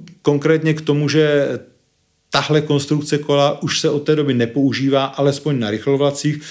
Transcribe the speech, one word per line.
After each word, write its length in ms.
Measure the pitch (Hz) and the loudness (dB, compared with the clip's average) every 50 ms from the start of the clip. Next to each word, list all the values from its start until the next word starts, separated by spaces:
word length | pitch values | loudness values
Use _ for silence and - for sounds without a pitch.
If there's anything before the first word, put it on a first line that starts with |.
| - - - - | -14 -18 -20 -6
konkrétně 520 | - 151 147 143 143 156 160 156 160 160 151 | 0 0 0 2 2 2 2 2 2 0 -2
k 80 | 156 | -2
tomu, 280 | - - 147 147 147 139 | 0 -2 0 0 0 0
že 380 | 143 156 156 151 147 143 139 127 127 123 - - _ _ _ _ _ _ _ _ _ _ _ _ | 2 2 2 2 2 2 0 0 -4 -8 -10 -14 _ _ _ _ _ _ _ _ _ _ _ _
tahle 320 | - 143 143 - 151 156 | -4 -2 0 2 2 2
konstrukce 560 | 151 151 147 139 143 - 151 151 147 - 147 143 | 2 2 0 0 0 0 -2 -2 -2 0 -2 -2
kola 440 | 147 - 143 143 139 143 143 - | 0 0 2 2 2 2 0 -2
už 180 | - 156 - - | -4 -4 -4 -2
se 100 | - 156 | 0 0
od 100 | 139 143 | 0 0
té 160 | 143 - 156 | 0 0 0
doby 180 | 151 151 139 131 | 2 2 0 0
nepoužívá, 720 | 120 120 117 - 143 139 139 113 117 135 135 135 139 135 | 0 0 0 0 0 0 0 0 0 0 0 2 2 0
alespoň 540 | 131 - - 139 143 139 143 - 156 143 127 | 0 -2 0 0 0 0 0 -2 -2 -2 -2
na 100 | 113 104 | -2 -2
rychlovlacích. 720 | 107 107 - 139 139 135 143 143 143 143 - 151 156 151 - - | -4 -4 -2 0 0 2 2 0 0 -2 -2 -4 -4 -4 -6 -14